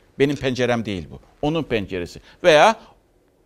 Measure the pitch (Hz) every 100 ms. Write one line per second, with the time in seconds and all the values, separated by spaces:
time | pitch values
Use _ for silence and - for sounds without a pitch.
0 | _ - 139 139 131 120 120 120 110 95
1 | 73 67 - _ 147 165 139 113 92 92
2 | 85 - - _ 175 151 196 226 - _
3 | _ _ _ _